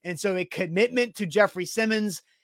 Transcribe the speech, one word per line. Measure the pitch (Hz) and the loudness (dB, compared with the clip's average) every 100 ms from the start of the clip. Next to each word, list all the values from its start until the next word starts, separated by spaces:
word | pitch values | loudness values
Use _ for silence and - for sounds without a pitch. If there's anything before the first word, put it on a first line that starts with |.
And | 175 165 | -10 -4
so | 202 185 | -2 -2
a | 180 | -4
commitment | - 180 170 233 247 240 - | -4 -4 2 2 2 -2 -2
to | 196 | -2
Jeffrey | 180 196 185 175 | 4 4 2 -6
Simmons, | - 226 220 214 170 - _ | -2 0 0 0 -6 -14 _